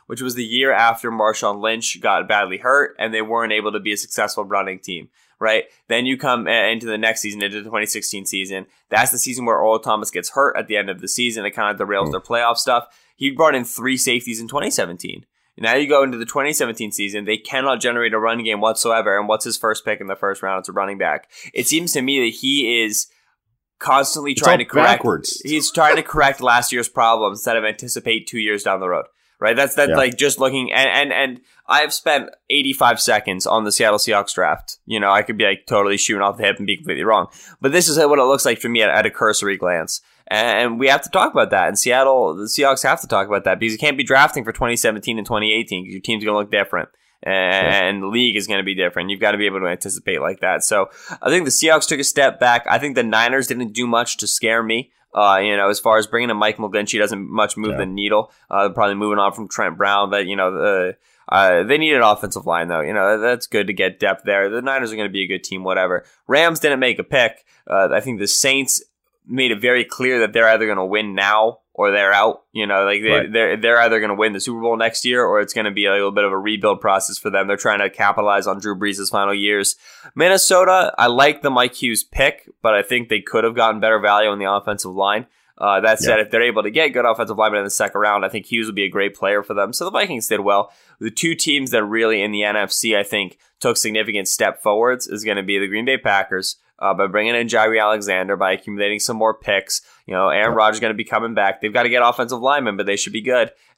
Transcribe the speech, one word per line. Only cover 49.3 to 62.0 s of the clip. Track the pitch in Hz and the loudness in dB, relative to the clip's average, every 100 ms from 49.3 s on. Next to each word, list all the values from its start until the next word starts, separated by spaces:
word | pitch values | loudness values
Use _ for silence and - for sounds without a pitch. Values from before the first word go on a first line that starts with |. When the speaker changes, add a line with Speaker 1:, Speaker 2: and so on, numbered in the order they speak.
| 104 | 0
Speaker 1:
be | 101 | -2
able | 95 | -2
to | 90 | -4
anticipate | 90 98 90 - 82 | -4 -8 -8 -6 -4
like | 80 95 | -4 -2
that. | 95 78 | -2 -2
So | - 104 98 - - - | 0 0 0 -6 -16 -6
I | - | 0
think | 175 | 0
the | 147 | 0
Seahawks | - 160 156 - | 0 4 2 2
took | 147 | -2
a | |
step | 135 147 135 - | -2 2 2 2
back. | 123 120 - | 2 2 2
I | 117 | -2
think | 143 | 0
the | 127 | -2
Niners | 117 110 120 131 123 | 0 2 2 0 -2
didn't | 123 117 | -6 -6
do | 110 123 | -6 -2
much | 117 120 - | 0 -2 -4
to | 104 | -6
scare | - 113 117 | -2 0 0
me. | 110 117 135 _ _ | 0 -4 -6 _ _
Uh, | - 101 95 | 2 4 4
you | 104 101 | 4 2
know, | 98 | 0
as | 104 | 0
far | 117 110 | 2 2
as | 101 | 2
bringing | 117 120 | -2 -2
in | 107 | 0
Mike | 107 110 | 0 -2
McGlinchey | 107 104 104 110 | -4 -2 -2 0
doesn't | 104 101 95 | -2 -2 -4
much | 107 104 110 | -2 -2 -2
move | 107 | -4
Speaker 2:
Yeah. | 101 | -4
Speaker 1:
the | 95 | -6
needle. | 98 101 107 - _ - | -4 0 0 -2 _ -4
Uh, | 98 98 | -2 0
probably | 113 104 101 | 0 0 0
moving | 104 104 | -2 0
on | 98 | 0
from | 107 104 | -2 -8
Trent | - 95 82 | -6 -4 0
Brown. | 101 101 98 | 0 2 0
That, | 101 92 | -2 -2
you | |
know, | 98 92 | -2 -2
the, | 92 98 95 90 - _ _ - | 0 0 0 -2 -6 _ _ 0
uh, | 98 95 90 | 4 6 4
they | 104 151 | 2 2
need | 160 | 2
an | 135 | 4